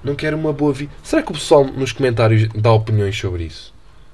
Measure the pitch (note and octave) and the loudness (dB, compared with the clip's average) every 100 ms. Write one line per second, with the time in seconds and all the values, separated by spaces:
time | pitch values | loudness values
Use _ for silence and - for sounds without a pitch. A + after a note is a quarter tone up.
0 | C3+ C#3+ D#3 D#3 D#3 C#3+ D3 C#3 C#3+ - | -6 -4 -4 -2 -2 0 0 -2 -8 -12
1 | - D#4+ D4+ D3 - D3+ C3+ C3+ B2+ - | -2 -2 -2 -10 4 6 6 -2 -6 -2
2 | C3 A2+ A2 A2 A2 G#2+ A2+ A2 A2 G#2+ | -2 2 2 2 0 0 2 2 2 0
3 | G2+ - G2 F2 E2+ - - - - - | 0 -4 -6 -6 -8 -12 -20 -20 -20 -20
4 | - | -20